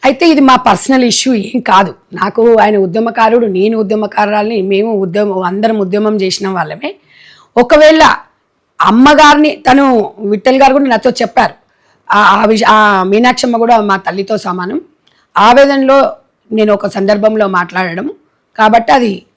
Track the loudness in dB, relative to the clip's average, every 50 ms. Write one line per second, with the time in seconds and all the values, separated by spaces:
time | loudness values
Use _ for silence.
0 | 0 -2 -2 2 2 2 2 4 4 4 2 2 2 0 -2 -2 0 -2 0 0
1 | 0 0 -2 -2 -2 -2 -2 -4 -4 -6 -8 -8 -4 0 0 0 0 0 -6 _
2 | _ _ -10 -8 -6 -6 -2 0 2 2 4 2 2 2 0 0 -2 -2 -2 -4
3 | -4 -4 -2 0 0 2 2 0 0 0 -2 -2 -2 -2 -2 -2 -4 -4 -4 -4
4 | -4 -6 -4 -4 -4 -2 -2 -4 -4 -4 -4 -4 -4 -2 -2 -2 -2 -2 -4 -4
5 | -4 -4 -2 -4 -4 -2 -4 -4 -6 -6 -6 -2 -2 -2 -2 -2 -4 -4 -4 -4
6 | -2 -2 -2 -2 -4 -4 -6 -6 -6 -6 -6 -6 -6 -8 -10 -12 -12 -12 -14 _
7 | _ _ _ _ -20 -20 -20 _ _ _ _ -2 0 2 4 4 6 6 6 4
8 | 4 2 0 -2 -8 _ _ _ _ _ _ _ _ _ _ _ -2 0 2 4
9 | 4 4 6 6 6 4 4 4 2 0 0 -2 -2 0 2 2 2 2 2 0
10 | -2 -4 -8 -10 -6 -4 -4 -2 0 0 2 4 4 4 4 2 0 0 -2 0
11 | 0 -2 -2 -2 -4 -4 -2 -2 -2 -2 -4 _ _ _ _ _ _ _ _ _
12 | _ _ 0 2 2 2 2 2 2 0 0 0 0 0 0 2 2 2 2 0
13 | 0 0 0 2 2 2 0 0 -2 -4 -2 -2 0 2 2 2 2 0 -4 -4
14 | -4 -8 -8 -8 -6 -6 -6 -8 -6 -8 -8 -8 -8 -8 -8 -10 -12 _ _ _
15 | _ _ _ _ _ _ _ 2 4 4 6 6 4 4 2 0 0 2 2 2
16 | 2 0 -4 -10 _ _ _ _ _ _ -4 -2 0 0 0 -2 -4 -6 -6 -6
17 | -2 -2 -2 0 0 -2 0 0 -2 -2 -2 -4 -4 -4 -6 -6 -6 -6 -6 -8
18 | -10 -10 -12 _ _ _ _ _ _ _ _ 0 0 2 2 2 2 2 0 0
19 | 0 -2 -4 -6 _ _ _